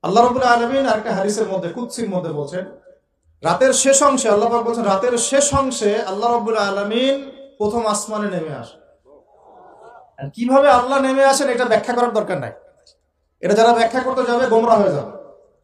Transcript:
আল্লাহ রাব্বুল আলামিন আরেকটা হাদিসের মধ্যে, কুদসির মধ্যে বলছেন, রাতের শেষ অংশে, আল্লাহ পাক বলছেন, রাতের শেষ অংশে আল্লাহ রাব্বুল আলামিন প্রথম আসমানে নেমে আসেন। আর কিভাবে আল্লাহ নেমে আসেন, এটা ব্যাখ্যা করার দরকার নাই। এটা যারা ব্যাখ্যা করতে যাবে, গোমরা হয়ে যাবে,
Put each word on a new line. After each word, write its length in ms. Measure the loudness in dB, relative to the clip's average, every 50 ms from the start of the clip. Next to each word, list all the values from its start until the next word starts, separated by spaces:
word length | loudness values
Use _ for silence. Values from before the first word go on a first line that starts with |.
আল্লাহ 220 | -2 2 4 4 4
রাব্বুল 180 | 4 2 2
আলামিন 440 | 2 4 4 2 2 0 0 0 0
আরেকটা 280 | 0 0 -2 -2 -4 -4
হাদিসের 340 | -2 -2 -2 -2 -2 -4 -2
মধ্যে, 200 | -4 -4 -6 -6
কুদসির 420 | -8 -8 -10 -8 -6 -8 -6 -4
মধ্যে 220 | -4 -4 -6 -4
বলছেন, 340 | -6 -6 -8 -6 -8 -10 -10 -10 -16 -20 _ -20 -20 _ _ _ _ _ _ _ _ _
রাতের 300 | -4 -4 0 2 2 2
শেষ 300 | 2 2 2 2 2 4
অংশে, 280 | 4 2 2 0 0 0
আল্লাহ 220 | 0 2 2 0
পাক 100 | 0 -2
বলছেন, 220 | -2 -2 -4 -2 -2
রাতের 340 | -2 -2 0 0 -2 -2 -2
শেষ 360 | -4 0 0 0 0 2 0
অংশে 480 | 0 -2 -2 -4 -2 -2 0 0 0
আল্লাহ 300 | -4 -4 -6 -2 -2 0
রাব্বুল 240 | 0 0 -2 -2 -2
আলামিন 720 | -2 -2 -2 -2 -4 -4 -2 -2 0 0 0 -2 -2 -6 -14 -18 -20 -20 -20 _ _
প্রথম 280 | -4 -2 -2 -2 -2
আসমানে 440 | -2 -2 -4 -6 -6 -6 -6 -6 -4
নেমে 240 | -6 -6 -6 -8 -10
আসেন। 260 | -12 -14 -16 -20 _ _ _ _ _ _ _ -20 -20 _ _ _ _ _ -20 -20 -20 -20 -20 -20 -20 -20 -20 -20 -20 -20 _ _ -14
আর 120 | -14 -14
কিভাবে 400 | -8 -6 0 4 4 6 6 6
আল্লাহ 300 | 6 4 4 2 0 0
নেমে 240 | 0 2 2 4 4
আসেন, 240 | 4 4 2 0 -2
এটা 160 | 0 0 0
ব্যাখ্যা 300 | 2 2 0 0 0 0
করার 180 | 0 0 0
দরকার 260 | 0 -2 -2 -2 -6 -6
নাই। 140 | -6 -10 -12 -16 _ -20 _ _ _ _ _ _ _ _ _ _ _ _ _ _
এটা 140 | -2 0 4
যারা 200 | 4 6 6 6
ব্যাখ্যা 260 | 4 2 0 0 -2
করতে 320 | -2 -2 -2 -2 0 0
যাবে, 140 | 0 0 0
গোমরা 280 | 2 2 2 4 4 4
হয়ে 180 | 4 4 2
যাবে, 180 | 0 -2 -6 -8 -14 -18 -20 -20 -20 _ _ _ _ _